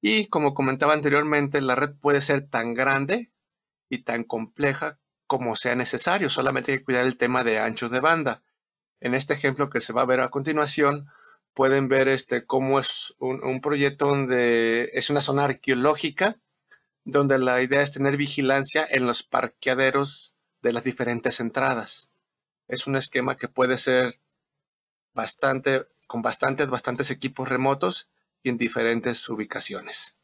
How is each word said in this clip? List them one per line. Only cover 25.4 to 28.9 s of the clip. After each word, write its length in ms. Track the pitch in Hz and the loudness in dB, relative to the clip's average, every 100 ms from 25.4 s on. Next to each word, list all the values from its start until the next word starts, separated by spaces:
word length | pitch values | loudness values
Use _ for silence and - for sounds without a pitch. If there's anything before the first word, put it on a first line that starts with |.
| 139 131 139 131 - _ _ | -2 0 0 0 -2 _ _
con 160 | 117 | -4
bastantes, 460 | 113 - 139 135 143 | -2 0 -2 0 -2
bastantes 420 | 127 - 123 135 | -2 -4 -2 -4
equipos 380 | 131 139 139 127 | -2 -8 -8 -4
remotos 640 | 127 131 139 185 175 - _ _ _ | -2 0 0 -2 -4 -10 _ _ _
y 80 | 131 | -4
en 80 | 120 | -2
diferentes 720 | 117 117 113 | -2 0 0